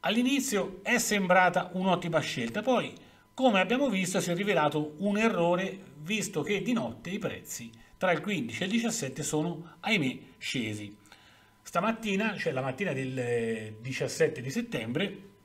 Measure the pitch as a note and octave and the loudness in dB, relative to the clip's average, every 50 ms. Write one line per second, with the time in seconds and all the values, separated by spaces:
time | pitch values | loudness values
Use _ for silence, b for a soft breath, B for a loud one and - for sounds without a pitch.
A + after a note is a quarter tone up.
0 | - E3+ G#3 A#3 B3 C4 C#4 C4+ - - G#3+ G3+ F3+ - - - - A3 A#3 A#3 | 0 2 2 4 4 4 2 2 0 0 0 0 0 -2 -6 -8 -2 0 2 2
1 | A#3 - G#3+ G3+ F#3+ F3 F3+ F#3 F#3 F3+ F3 F3+ F3 - - F#3 F#3 F#3+ F3+ E3+ | 2 2 2 2 4 6 6 8 8 6 4 2 0 0 -4 0 2 2 2 2
2 | F3+ F3 D#3+ D#3 D3 - - C3 A#2 A2+ - G#3 - C4 B3+ A3 D#3 B2 - B | 2 0 0 0 0 0 -2 -2 -4 -2 -2 -2 2 4 4 4 2 0 -8 B
3 | B B B B B B B - B3+ C4 G#3+ F#3+ F#3+ F#3 A#3 C4 C#4+ C4+ G3+ F#3+ | B B B B B B B 2 4 4 6 6 4 4 2 2 2 2 2 0
4 | F#3 F3 - G3 E3+ F3 E3+ E3+ G3+ G3+ G3 E3 D3+ D3+ D3+ D#3 D3+ D3+ - - | 0 0 0 0 0 0 0 0 2 2 4 4 4 4 2 0 -2 -2 -6 -4
5 | F#3+ G#3 G3+ G#3 A3 A3+ G3 F3 E3+ E3+ F3 F3 F#3+ F#3+ F#3+ - - - - - | -2 0 2 2 2 2 4 4 4 4 4 2 0 -4 -6 -10 -14 -18 -18 -16
6 | D3+ E3 G#3+ G#3+ F#3+ - - D#3 C3+ - G#3 F#3 E3 A3 B3 G#3+ - B2 A2+ - | -6 -4 -2 -2 -2 -2 -2 -4 -2 0 0 0 0 0 0 0 0 -4 -6 -8
7 | - E3+ F3+ G#3+ - D#3+ - - - - - - A#2+ A#2 - B B B B B | -8 -8 -6 -4 -4 -4 -6 -6 -10 -10 -10 -10 -10 -14 -16 B B B B B
8 | - F#3 F3 D#3 D#3+ G3 G#3 E3 B2 A2 - - F3+ F#3 G#3 A#3 A#3 A#3 - - | 2 2 2 2 0 -2 -2 -2 -2 -4 -4 -4 -2 0 0 0 0 0 -2 -2
9 | C#3+ C3 - - D3 - - D3+ D#3+ F3 E3 D3+ - - - - - G3+ A3+ G3+ | -4 -4 -6 -6 -4 -2 0 0 0 0 -4 -6 -10 -14 -18 -8 -2 0 2 2
10 | C#3+ B2+ - - B B B B - - - C3+ A2+ A2 G#2 G#2 G#2 G2+ G#2 B | 2 0 -2 -4 B B B B -8 -4 -4 -2 -2 -2 -4 -6 -10 -12 -14 B
11 | B B B B B B B B B B B B B - - F3 F#3 A3 A3+ A3+ | B B B B B B B B B B B B B -2 -2 0 0 0 -2 -2
12 | - G#3 G3 F#3+ A3 A3+ G3+ D#3 - E3 C3+ C3 C3 C3+ C3 - G3+ F#3 C#3 C3 | -2 -2 0 0 0 0 -2 -2 -4 -2 -2 -2 -2 -4 -4 -4 -4 -2 -2 -2
13 | C3+ C3 C3 C3 B2 A#2+ A#2+ A#2 A#2 A2+ A2+ A2 G#2+ G#2+ G#2 A2 A#2 C3 C3 - | -4 -4 -4 -4 -2 0 0 0 0 -2 -4 -4 -6 -10 -12 -12 -10 -8 -4 -4
14 | D3+ B2 - - D#3+ D3+ - C3 A#2+ C3+ C3+ A3+ A#3 - - C3+ A2 A2+ B2 D3+ | -4 -4 0 2 2 2 2 -2 -6 -4 -4 -4 -4 -4 -4 -6 -4 -2 -2 -2
15 | F#3+ F#3+ - - - - - - _ | -2 -2 -4 -10 -16 -20 -20 -20 _